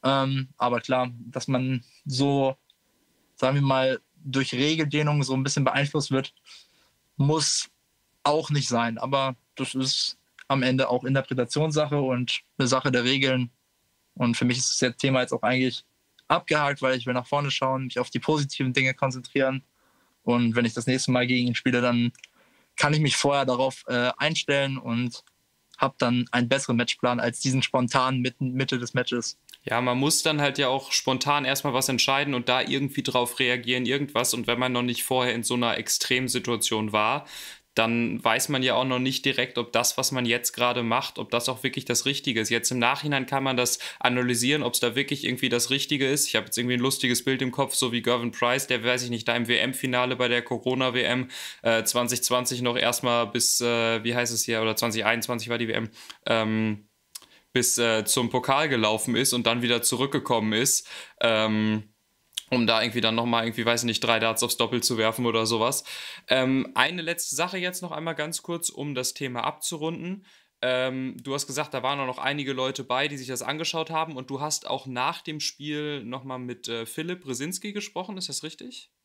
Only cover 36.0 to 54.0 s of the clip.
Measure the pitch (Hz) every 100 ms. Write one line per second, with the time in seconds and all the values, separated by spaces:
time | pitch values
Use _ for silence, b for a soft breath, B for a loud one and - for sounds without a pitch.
36 | - 127 127 123 - 113 - 110 107 107
37 | 107 139 147 B B B _ - 113 117
38 | 117 113 117 117 - 135 127 110 131 127
39 | 127 131 139 127 123 - 117 117 - -
40 | 131 131 120 120 - - 120 120 117 117
41 | - - 101 117 120 123 131 135 - 120
42 | 131 139 - 113 107 117 - 127 120 143
43 | 151 139 123 139 135 123 123 - B B
44 | 123 123 123 120 123 151 123 - 120 117
45 | 139 139 - 123 127 120 - 139 - 147
46 | 135 131 - 113 110 - 123 123 131 131
47 | 127 120 - 131 131 123 135 - 127 120
48 | 117 120 117 - 120 131 131 123 117 123
49 | 123 117 107 117 113 120 123 127 131 123
50 | 127 123 123 120 117 120 127 127 131 120
51 | 98 123 127 B B B 113 113 107 123
52 | 120 123 - 123 123 123 123 120 120 120
53 | 123 117 117 120 - - 120 117 113 113